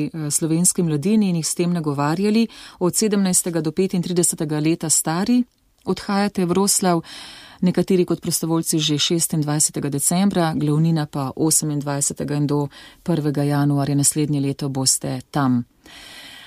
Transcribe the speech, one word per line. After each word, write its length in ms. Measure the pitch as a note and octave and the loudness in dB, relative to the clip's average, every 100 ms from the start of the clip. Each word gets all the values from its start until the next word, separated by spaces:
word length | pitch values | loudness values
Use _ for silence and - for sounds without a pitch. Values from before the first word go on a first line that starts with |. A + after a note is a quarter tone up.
eh, 240 | D3 E3 D3+ | -2 -4 -4
slovenski 540 | - D#3+ E3 F3+ - | -2 0 2 2 0
mladini 460 | E3 D3+ F#3 A3 G3 | 0 0 2 2 2
in 80 | E3+ | 0
jih 100 | D3+ | -4
s 80 | |
tem 180 | - F3 | -2 -2
nagovarjali. 720 | F3 D3+ C#3 D3 E3+ G#3 A3 A3+ - - - | 0 -2 0 0 0 2 2 0 -4 -20 -4
Od 180 | F3+ | -2
sedemnajstega 680 | - A3 G3+ F#3+ F3+ F3+ E3 | 0 0 2 2 0 0 -2
do 120 | D#3 | -2
petintridesetega 880 | D#3 F#3 F#3 E3+ F3 E3 - D#3 D3+ | 0 0 0 0 0 0 -2 -2 0
leta 280 | D#3 E3+ D#3+ | 0 0 0
stari 520 | - D#3+ E3+ G#3+ B3 A#3+ _ _ _ - | -2 0 -2 2 2 0 _ _ _ -6
odhajate 580 | F#3 - G3 G3+ G3 | -4 -2 0 0 0
v 80 | F3 | 0
Roslav, 500 | F3+ G3 - F#3 E3+ - - - - - - | 2 2 2 2 2 -2 -14 -18 -20 -20 -2
nekateri 460 | F3+ F3+ F3+ F#3 | 2 2 2 2
kot 160 | F3 E3+ | 2 0
prostovoljci 580 | F3 - D#3+ E3 D#3+ D#3+ | -2 -2 0 0 0 0
že 180 | D3+ D3 | 0 0
šestindvajsetega 920 | - E3+ - D#3+ D3+ D3+ - - C#3+ | 0 0 0 0 0 0 0 -2 -4
decembra, 640 | C#3+ - F3 G3+ F#3 D#3+ | -2 0 2 2 2 2
glavnina 540 | D#3 D3 D3+ D#3+ D#3+ D3 | 2 2 2 2 2 -2
pa 240 | D3 C3 | -4 -6
osemindvajsetega 1000 | - D#3 - D#3 D3 C#3+ C#3+ - C#3+ C#3+ | 0 0 2 0 -2 -2 -2 -4 -4 -4
in 120 | D3 C#3+ | 0 2
do 220 | D3 C#3+ - - - | 0 -2 -8 -20 -10
prvega 420 | - E3 D3 C#3+ | -2 0 0 0
januarja 520 | C#3+ C#3+ C#3+ C#3 C#3 | 0 2 2 2 2
naslednje 460 | C#3+ C#3 D#3 D3+ C#3+ | 2 2 0 0 0
leto 280 | C#3 C3+ C#3+ | -2 -4 -4
boste 520 | C3+ C3 - C#3+ C3 - | -2 -2 -2 -4 -8 -4
tam. 360 | D3+ C3+ A#2+ B2 _ - - - - - - | 0 2 2 -2 _ -20 -20 -20 -20 -20 -20